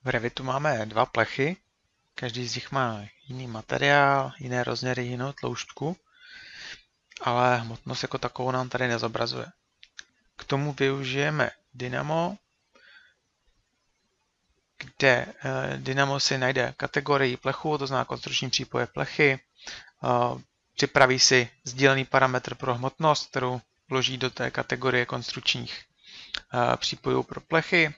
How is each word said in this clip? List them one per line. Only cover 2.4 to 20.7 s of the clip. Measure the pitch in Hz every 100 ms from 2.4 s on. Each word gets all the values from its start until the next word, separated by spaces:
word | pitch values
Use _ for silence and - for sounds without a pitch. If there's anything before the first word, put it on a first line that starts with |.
| 120
z | 120
nich | -
má | 135 127 107 104 _ -
jiný | 127 127
materiál, | 110 - 131 139 143 139 139 135 -
jiné | 127 123
rozměry, | 123 120 127 127
jinou | 120 123 135
tloušťku, | 139 123 120 - - 147 185 _ _ - - - - - - _ _ _ -
ale | - 123 123 123
hmotnost | 117 113 - 127
jako | - 135
takovou | 123 - 127
nám | 127 127
tady | 123 127
nezobrazuje. | 117 117 113 120 127 120 _ _ _ - - - _ _ -
K |
tomu | - 139 147
využijeme | 135 135 139 131 135 147 151 117 - _
Dynamo, | 127 127 127 143 160 175 202 _ _ _ _ - - _ _ _ _ _ _ _ _ _ _ _ _ _ _ _ _ _ _
kde, | - _ 139 123 - -
eh, | 135 131 135 139
Dynamo | 131 135 139 139
si | - 135
najde | 127 135 123 -
kategorii | 139 - 139 143 135 113
plechu, | 131 - 156 151
to | 135
znamená | 131 123
konstrukční | 135 - 127 131
přípoje | - 131 120 120
plechy, | - - - 147 135 _ _ - - - _
eh, | 127 123 120 127 - _ _